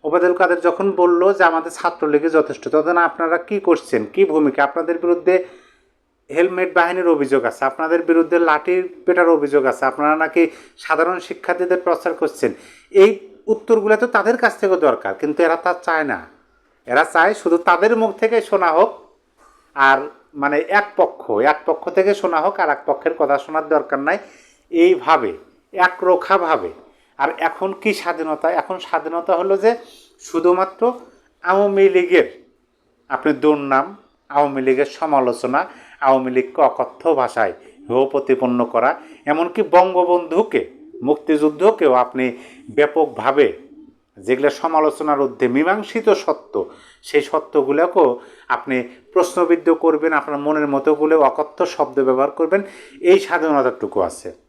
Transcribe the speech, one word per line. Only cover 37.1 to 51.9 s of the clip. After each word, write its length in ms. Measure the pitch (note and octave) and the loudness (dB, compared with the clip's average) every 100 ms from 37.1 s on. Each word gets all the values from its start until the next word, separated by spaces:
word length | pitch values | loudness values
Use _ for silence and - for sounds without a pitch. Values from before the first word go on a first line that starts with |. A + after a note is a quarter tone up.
| D3 | 0
ভাষায় 380 | B2 - G2+ - - _ - | 0 -2 -4 -4 -18 _ -4
হেয় 160 | A#2+ C3+ | 0 0
প্রতিপন্ন 600 | C#3 C3+ C3 B2+ B2 A#2+ | -2 0 0 0 -2 -2
করা, 360 | A#2 B2 E3 - - - | 0 0 -2 -10 -12 -4
এমনকি 380 | D#3 F3 F3 F#3 | -2 -2 -4 2
বঙ্গবন্ধুকে, 960 | F3 F#3 F3+ F3 F3 E3 E3 G#3+ B2 F2+ - - - | 4 4 2 2 0 0 -2 0 -2 -4 -14 -20 -10
মুক্তিযুদ্ধকেও 880 | B2 D3 - D3+ D3+ D3 F#3+ A3 D#3 | -4 -4 0 0 0 2 0 2 2
আপনি 440 | B2+ B2 C3 B2+ A#2+ - - - | 2 0 -2 -4 -6 -20 -20 -8
ব্যাপকভাবে 960 | G#2+ D3 D#3 D3 - A2+ C#3 B2 - - - - _ _ - | 0 0 0 -2 -2 -2 2 2 0 -16 -20 -20 _ _ -16
যেগুলো 320 | F#2+ B2+ C#3+ | -4 0 0
সমালোচনার 720 | C#3+ E3 D#3+ D#3 D3+ D3+ C#3+ | -2 -2 0 0 -2 -4 -2
ঊর্ধ্বে 260 | C#3 C3+ B2+ | -2 -2 -2
মীমাংসিত 600 | B2+ D#3+ G#3 G#3 A3+ A3 | 0 0 -2 -4 -4 0
সত্য, 600 | G3 - - - G#2+ F2+ - - _ | 0 0 -6 -6 -6 -6 -12 -20 _
সেই 200 | - D3 | -2 -2
সত্যগুলোকেও 960 | C#3+ D#3 - D3+ C3 C#3+ F3 F3+ C#3+ A#2+ - - _ | 0 -4 -2 -2 0 0 0 4 2 2 -10 -20 _
আপনি 360 | C3 - B2+ A#2+ - _ | -8 -4 -4 -4 -14 _
প্রশ্নবিদ্ধ 560 | F#3 F3 - E3+ E3+ E3 | -2 0 0 0 2 2
করবেন, 440 | E3 E3 D#3 D#3+ | 2 2 0 0
আপনার 260 | D#3 C#3+ D3 | -2 -4 -6
মনের 280 | C#3+ D#3 D3 | -2 -2 0
মতো 280 | C#3 C#3+ D3 | 0 0 0
করে 200 | D#3 D#3+ | 2 4
অকথ্য 500 | C3+ - D3+ - F3+ | 2 0 -8 -4 -6
শব্দ 380 | - D3 | -2 -4